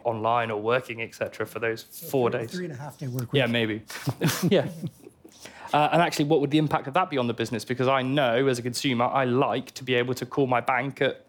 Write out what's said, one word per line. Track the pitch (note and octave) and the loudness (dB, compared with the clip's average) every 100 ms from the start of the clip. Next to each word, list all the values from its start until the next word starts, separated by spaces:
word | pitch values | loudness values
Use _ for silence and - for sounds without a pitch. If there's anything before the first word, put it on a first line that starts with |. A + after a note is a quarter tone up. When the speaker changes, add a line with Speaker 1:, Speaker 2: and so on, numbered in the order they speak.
Speaker 1:
online | A#2 A2 A2+ A#2+ A2+ | -4 0 2 2 0
or | G#2 | -2
working, | A2 B2+ B2 A#2 | 0 0 -2 -10
et | G#2+ | -8
cetera, | - G2+ - G#2+ | -6 -6 -6 -8
for | A2+ | -4
those | A2+ A2+ - | -4 -4 -8
Speaker 2:
So | - E3 | -16 -4
Speaker 1:
four | C3+ A#2 | 0 2
Speaker 2:
three, | A#2+ | 0
Speaker 1:
days? | A2+ | -4
Speaker 2:
three | F3+ | -8
and | F3 | -8
a | B2+ | -10
half | D3 - | -14 -10
day | C3+ | -8
work | C3 A#2 | -6 -2
Speaker 1:
Yeah, | C#3 | 0
Speaker 2:
week. | A#2+ | 2
Speaker 1:
maybe. | A#2+ A2 G#2+ - - C#3 - | 2 0 -4 -8 -10 -6 -2
<laughs> | E3 - F3 | 0 2 4
Yeah. | F3+ G#2+ - - - - _ - - - - - | 4 2 -4 -10 -12 -20 _ -20 -20 -20 -18 -2
Uh, | D3 D3+ | 2 4
and | D#3+ | 4
actually, | D#3+ - D3 | 2 2 2
what | D#3 | 2
would | C#3+ | 4
the | D3+ | 2
impact | D3+ D3+ C#3 | 2 0 0
of | |
that | F3 F#3 | 0 0
be | C#3 | 0
on | A#2+ | 0
the | |
business? | A2+ A#2 A2 | 0 -2 -4
Because | - B2+ B2+ | -4 0 2
I | C3+ | 2
know, | B2+ D3 B2 A#2+ C3+ | 2 2 2 4 2
as | B2 | 0
a | |
consumer, | B2 A#2+ C#3+ A#2+ B2 | -2 -2 0 2 2
I | C3+ | 2
like | B2+ B2+ B2+ B2 - | 2 2 2 -2 -6
to | - | -8
be | C3 | -2
able | B2 B2+ | 0 0
to | B2 A#2+ | -4 -4
call | D3 B2+ | 0 2
my | A#2+ | 2
bank | B2+ B2+ C3+ - | 2 0 -2 0
at | C3+ - | 0 -2